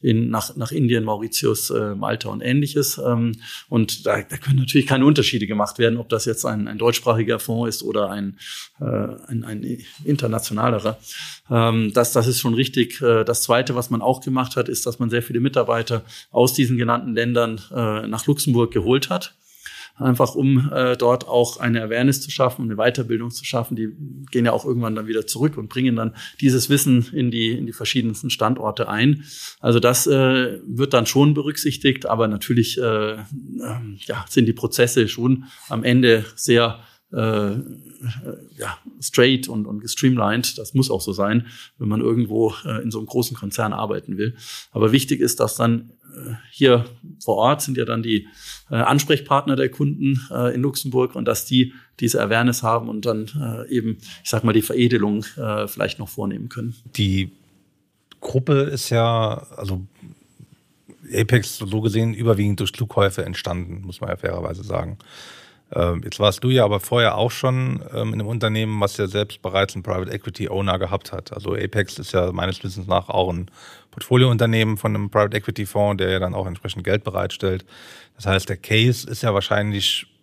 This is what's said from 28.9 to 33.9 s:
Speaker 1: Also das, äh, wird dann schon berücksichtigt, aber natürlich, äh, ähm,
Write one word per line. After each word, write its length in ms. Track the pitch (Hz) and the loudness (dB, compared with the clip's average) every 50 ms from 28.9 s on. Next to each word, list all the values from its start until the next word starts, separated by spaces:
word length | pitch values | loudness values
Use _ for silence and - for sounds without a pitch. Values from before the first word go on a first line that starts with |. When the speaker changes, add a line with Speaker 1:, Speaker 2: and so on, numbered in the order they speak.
| 104 107 117 143 151 147 - - - - - - - _ | 0 2 4 4 4 2 -2 -14 -16 -16 -16 -16 -16 _
Speaker 1:
Also 180 | - 123 117 117 | 2 4 4 6
das, 280 | - 120 123 120 - | 6 4 4 4 4
äh, 520 | - 143 135 135 131 131 131 127 120 101 - - | 4 4 6 6 4 4 4 2 0 -4 -8 -10
wird 280 | - 123 117 139 139 - | -8 -2 -2 0 4 4
dann 100 | 123 117 | 4 4
schon 300 | - - 135 143 151 151 | 4 4 6 6 6 6
berücksichtigt, 720 | 151 139 147 147 - - 151 135 - - 139 127 - - | 4 0 -4 -4 -2 -2 -2 -4 2 2 2 2 2 -2
aber 220 | - 113 113 113 107 | -2 0 2 2 0
natürlich, 500 | 104 101 - - 123 120 117 - - - | 0 -4 -2 0 2 2 2 2 0 -2
äh, 340 | 123 117 110 107 107 107 | -2 0 0 0 -2 -2
ähm, 840 | 110 107 104 101 147 135 - - - - 123 120 113 120 117 107 | -4 -8 -10 -12 -12 -14 -12 -10 -10 -8 -8 -6 -8 -8 -8 -10